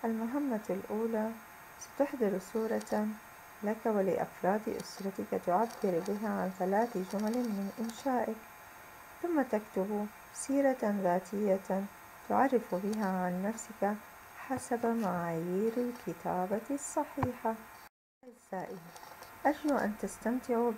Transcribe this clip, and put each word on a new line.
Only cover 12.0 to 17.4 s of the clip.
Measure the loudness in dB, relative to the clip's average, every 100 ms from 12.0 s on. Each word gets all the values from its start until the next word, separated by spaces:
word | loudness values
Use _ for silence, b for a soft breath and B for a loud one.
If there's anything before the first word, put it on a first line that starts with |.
| -18 -18 0
تعرف | 4 6 4 2
بها | -2 0 0 0
عن | 2 0 0
نفسك | -2 -4 -8 0 0 0 -6 -18 -18 -14
حسب | -4 -4 0 0 2
معايير | 2 2 2 0 0 0 2 2 2
الكتابة | 0 -2 -6 -4 0 0 2 0 -2
الصحيحة. | -4 -2 -2 -2 0 -2 0